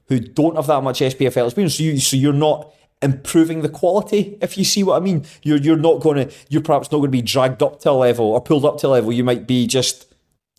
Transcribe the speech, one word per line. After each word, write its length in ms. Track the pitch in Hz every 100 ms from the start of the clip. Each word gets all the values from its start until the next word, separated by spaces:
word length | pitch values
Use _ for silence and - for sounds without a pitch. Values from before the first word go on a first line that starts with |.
| _
who 120 | 131
don't 360 | 101 - 156 156
have 100 | 147
that 160 | 143
much 200 | 131 123
S 120 | 131
P 120 | 131 127
F 100 | 123
L 100 | 120
experience, 300 | 202 185 -
so, 60 |
you, 160 | 156 143
so 180 | - 135
you're 160 | 139
not 400 | 143 151 143 - _ _ _
improving 600 | 139 135 - 165 160 160
the 60 | 147
quality, 680 | 151 180 196 196 208 196 202
if 160 | 180 -
you 60 |
see 180 | 185 -
what 160 | 185 151
I 40 |
mean. 200 | 190 165 - -
You're, 160 | 147 147
you're 180 | 143 160
not 240 | 160 147
gonna, 280 | 160 143 120 - _
you're 140 | 147
perhaps 300 | 160 160 143
not 60 | 151
gonna 100 | 143
be 120 | 127
dragged 400 | 107 135 127 -
up 180 | 143 -
to 100 | 160
a 20 |
level 340 | 135 123 117 110
or 140 | 117
pulled 240 | - 151
up 140 | 143 -
to 100 | 139
a 20 |
level. 200 | 131 110
You 120 | 120
might 220 | 123 123 113
be 200 | 127 120
just 400 | 131 - - _ _ _ _ _